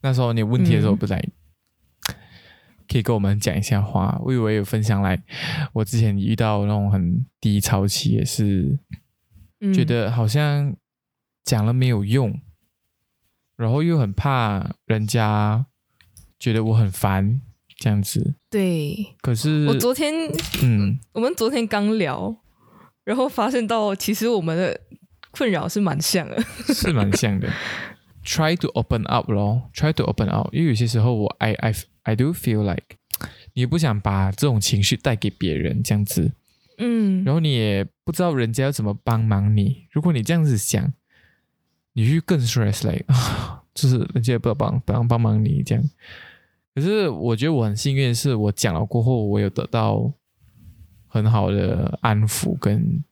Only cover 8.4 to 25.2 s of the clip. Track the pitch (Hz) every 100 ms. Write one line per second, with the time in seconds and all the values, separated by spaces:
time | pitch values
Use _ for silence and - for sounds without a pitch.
8.4 | 107 98 69 139 _ - _ _ _ -
9.4 | - _ 202 190 160 120 104 120 110 123
10.4 | 151 143 143 - _ _ _ _ _ _
11.4 | - 113 107 123 127 113 101 123 123 -
12.4 | - _ _ _ _ _ _ _ _ _
13.4 | _ _ 117 131 165 165 110 95 143 135
14.4 | 110 101 - - _ 110 107 120 107 107
15.4 | 104 110 135 _ _ _ _ - - _
16.4 | - 110 110 113 104 92 104 95 98 127
17.4 | - - _ - - 104 98 - 143 147
18.4 | _ 214 185 170 147 202 208 - - 113
19.4 | 151 156 147 135 240 254 302 311 320 285
20.4 | - - 131 110 101 120 - - 240 349
21.4 | 226 269 226 208 208 220 165 131 190 226
22.4 | _ _ _ - - _ - 233 269 -
23.4 | 233 254 220 226 208 196 - 226 226 226
24.4 | 165 165 180 85 - - _ _